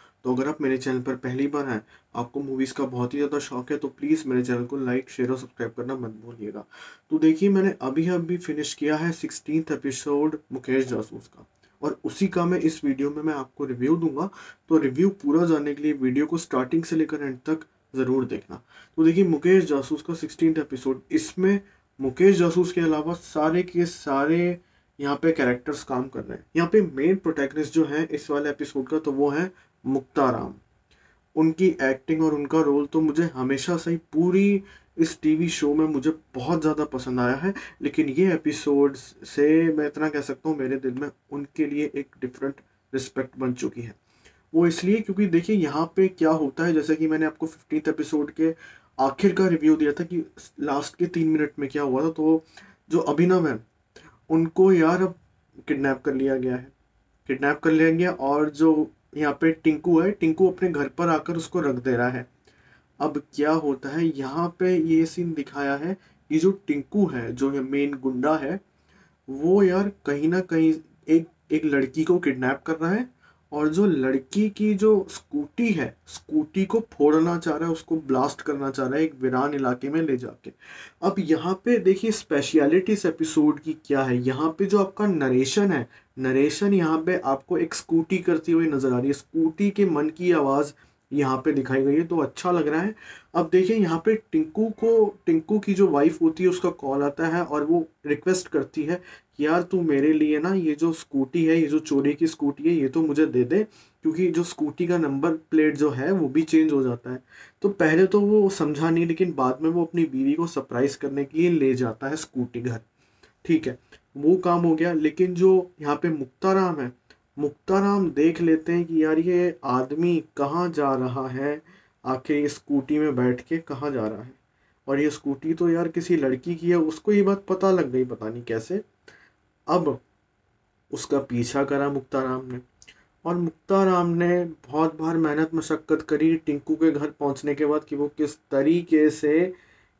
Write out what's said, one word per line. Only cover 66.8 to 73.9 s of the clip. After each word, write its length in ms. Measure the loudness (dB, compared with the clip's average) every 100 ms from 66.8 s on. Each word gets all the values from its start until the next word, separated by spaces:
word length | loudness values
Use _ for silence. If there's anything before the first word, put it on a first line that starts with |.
| -2 0 0
है, 300 | 0 -6 -2
जो 180 | -2
ये 80 | -2
मेन 320 | -2 -2 -2
गुंडा 420 | -2 -4 0 0 0
है, 260 | -2 -6 -10 _ _ _ _ _ -14
वो 340 | -2 2 4
यार 280 | 4 4 -2 -4 -4
कहीं 220 | -2 0
ना 120 | 0
कहीं 340 | 0 2 2 2 -6 _ 2
एक, 200 | 2 2 _ -4
एक 140 | -2 0
लड़की 380 | 0 0 0
को 160 | 2 2
किडनैप 420 | 0 0 -2 -2 -4
कर 100 | -4
रहा 160 | -2
है, 320 | -2 -4 _ _ _ _
और 160 | -2 0
जो 180 | 2
लड़की 640 | 2